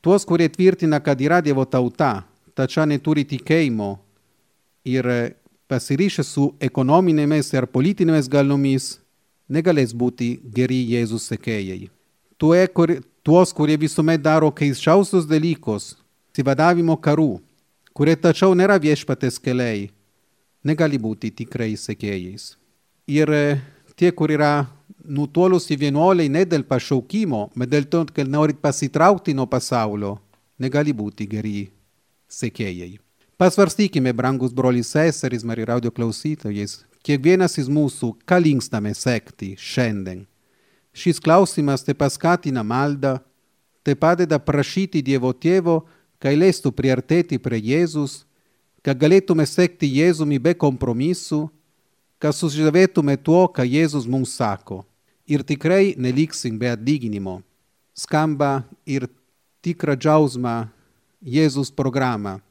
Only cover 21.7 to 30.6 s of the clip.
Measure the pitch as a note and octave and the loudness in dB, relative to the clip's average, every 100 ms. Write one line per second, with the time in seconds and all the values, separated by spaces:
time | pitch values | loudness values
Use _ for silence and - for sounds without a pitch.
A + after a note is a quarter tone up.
21.7 | G#2 - G2+ G#2 G2 F2+ G#2 - _ _ | -6 -8 -8 -6 -8 -10 -16 -20 _ _
22.7 | _ _ _ - C#3+ D3+ D3 C#3+ C#3 C3 | _ _ _ -4 0 2 2 2 -2 -6
23.7 | _ _ - F3 F3 D#3 D3+ D3 D3 C#3 | _ _ 0 0 2 0 2 2 2 -2
24.7 | - _ - - C#3 D3 E3 F#3 F3+ - | -10 _ -20 -8 -6 -2 2 4 4 0
25.7 | C#3+ C#3+ C#3+ F3 F#3 D3+ D3 F#3 D#3+ B2+ | -2 0 2 4 4 2 0 0 0 0
26.7 | C3 - C3+ - G#3+ G3+ A#2 G#2 B2 B2 | -4 0 -4 -2 -4 -2 -4 -6 -6 -2
27.7 | D3 C#3+ E3+ D#3+ - C3+ D3 D#3 C#3+ D3+ | 0 0 -2 -2 -4 -2 0 0 0 -4
28.7 | - C#3 D3 F3 G3 - C3+ B2 B2+ - | -2 -4 2 4 2 -2 -4 -2 -4 -2
29.7 | B2 A2 G#2 G#2 G2+ _ _ _ _ | -2 -2 -4 -8 -10 _ _ _ _